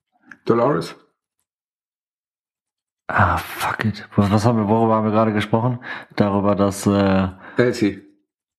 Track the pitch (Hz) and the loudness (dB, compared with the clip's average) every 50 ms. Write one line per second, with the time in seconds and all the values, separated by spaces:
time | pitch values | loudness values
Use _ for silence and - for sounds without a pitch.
0 | _ _ _ _ _ - - _ - - 117 120 120 139 151 165 165 - - - | _ _ _ _ _ -20 -20 _ -2 0 2 2 2 0 0 -2 -4 -8 -12 -18
1 | _ _ _ _ _ _ _ _ _ _ _ _ _ _ _ _ _ _ _ _ | _ _ _ _ _ _ _ _ _ _ _ _ _ _ _ _ _ _ _ _
2 | _ _ _ _ _ _ _ _ _ _ _ _ _ _ _ _ _ _ _ _ | _ _ _ _ _ _ _ _ _ _ _ _ _ _ _ _ _ _ _ _
3 | _ - - - 101 90 85 85 - - - - - - - - - 110 - - | _ -6 -2 -2 0 0 -2 -4 -8 -10 -12 -8 -8 -6 -6 -4 -4 -4 -4 -6
4 | - - - - 101 98 101 110 101 123 120 110 107 101 110 113 113 113 110 110 | -12 -6 -2 0 0 2 2 2 2 2 0 2 2 2 2 2 2 2 2 2
5 | 110 110 104 110 113 110 104 107 104 - - 113 117 127 123 123 - - - - | 0 2 2 2 2 2 0 -2 -2 0 0 0 0 0 -4 -4 -8 -14 -14 -14
6 | - - - - 101 104 98 101 95 101 101 95 101 101 95 - - 101 101 101 | -16 -8 -2 0 0 0 0 0 0 0 2 2 2 0 0 0 0 2 2 2
7 | 98 98 95 95 95 95 - - - - - - 123 123 117 - 110 98 92 - | 4 2 2 2 0 0 -4 -8 -18 -6 0 0 0 2 2 0 0 -2 -2 -4
8 | - - _ _ _ _ _ _ _ _ _ | -14 -20 _ _ _ _ _ _ _ _ _